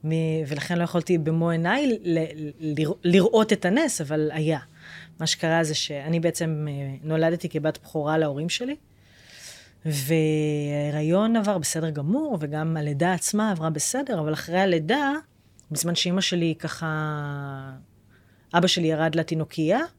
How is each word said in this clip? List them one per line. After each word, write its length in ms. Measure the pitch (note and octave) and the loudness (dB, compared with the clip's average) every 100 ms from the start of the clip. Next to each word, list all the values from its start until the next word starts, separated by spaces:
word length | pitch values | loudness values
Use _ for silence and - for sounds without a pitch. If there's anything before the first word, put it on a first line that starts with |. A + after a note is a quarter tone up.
| D#3 | 0
מ-, 60 | D#3+ D#3+ D#3+ D3 | 0 0 0 -2
ולכן 300 | D3 - F3 | -4 -2 -2
לא 60 | |
יכולתי 340 | E3+ F3+ D#3+ F3 | 0 -2 2 0
במו 320 | D3+ E3 E3 | 2 2 2
עיניי 380 | E3 E3+ A#3+ C#4+ | 2 2 2 2
ל-, 320 | A3 F3 E3 | 0 0 0
ל-, 300 | D#3+ D#3 D3+ - | 0 -6 -12 -6
לרא-, 360 | D#3 D3+ D#3 - | -4 0 -2 0
לראות 500 | F3 F#3 F3+ A3 A3 | 4 6 6 4 4
את 120 | G#3+ F3+ | 2 2
הנס, 360 | A3+ D#4+ - | 2 2 -2
אבל 280 | C#3+ D#3 D3+ | -2 0 0
היה. 260 | D#3 D#3 D3+ - - - - - - | 0 0 -2 -4 -20 -20 -20 -20 -6
מה 80 | D#3 | -4
שקרה 360 | - E3 E3 | -2 2 2
זה 120 | D#3+ D3+ | 2 -2
שאני 440 | - C#3+ D3 E3+ | -4 -6 -2 0
בעצם, 480 | E3+ D#3+ E3 D3+ D3+ | 0 0 -2 -2 -4
אה, 40 | C#3+ C#3 C3+ | -4 -6 -8
נולדתי 460 | D#3 D#3+ E3 E3+ F3 | -2 2 2 0 -4
כבת 300 | D#3 D#3 D3+ | -2 -2 -4
בכורה 340 | - D#3+ D3 D#3+ | -6 -4 0 2
להורים 320 | D#3 C#3 E3+ | 0 -2 -4
שלי, 260 | - B3 D4+ _ _ _ - - - - - - _ D#3 | -4 -4 -8 _ _ _ -20 -20 -20 -20 -20 -20 _ -4
וההיריון 1500 | D3 C3+ D#3+ D#3 D#3 D3+ D3 D3 D3 D3 D3+ D3+ F3+ A3 A3+ | -4 0 2 4 2 2 0 -2 -2 -2 0 2 4 4 2
עבר 220 | G3+ F#3+ | 2 0
בסדר 320 | D3 E3 D#3+ | -2 -2 -2
גמור, 480 | D3 C#3+ B3+ D#4 G3+ | -2 0 0 0 -2
וגם 360 | D3 D3+ D#3+ D#3+ | -4 -2 -2 -2
הלידה 360 | D3 C#3+ E3+ | -2 0 2
עצמה 380 | F3+ - G#3 G#3+ | 2 0 0 0
עברה 180 | F3 D#3+ | 0 0
בסדר, 500 | D#3 - B3+ C4+ G3 | -2 -2 -4 -2 -2
אבל 140 | D#3 | 0
אחרי 260 | D3+ - F3+ | -2 0 2
הלידה, 520 | G3 E3+ D#3 C4+ C#4 D4+ - _ _ _ _ | 4 2 2 0 2 -2 -6 _ _ _ _
בזמן 240 | D3+ E3+ F3 | -4 -2 0
שאמא 260 | F3 F3+ | 0 0
שלי 340 | F#3 F3+ E3+ D#3 | 0 0 0 -2
ככה, 280 | D#3+ - D#3+ D#3 D3+ D3+ D3 C#3+ C#3 C#3 C3+ C3 - _ _ _ _ _ _ | -6 -6 -4 -2 -2 -4 -6 -6 -8 -10 -12 -16 -20 _ _ _ _ _ _
אבא 140 | E3+ F3+ | 2 4
שלי 200 | - D#3+ | 2 2
ירד 280 | D#3 D#3+ D#3+ | 2 2 2
לתינוקייה 640 | D#3+ D#3+ D3+ - D#3 A3 E4+ | 0 -2 -2 -2 2 2 0